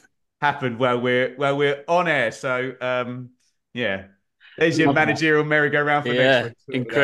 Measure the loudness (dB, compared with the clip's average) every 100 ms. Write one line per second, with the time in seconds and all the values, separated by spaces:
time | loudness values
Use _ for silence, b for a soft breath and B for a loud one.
0 | _ _ _ _ -2 0 -4 0 0 2
1 | 2 0 0 -2 -2 0 0 -2 0 0
2 | 2 0 0 -4 -4 -4 -4 -6 -4 -4
3 | -4 -8 -14 _ _ _ _ -6 -4 -4
4 | -8 _ _ _ B B 0 2 2 2
5 | 2 0 2 2 2 0 2 0 0 0
6 | 0 2 4 2 0 -8 -8 -6 -2 0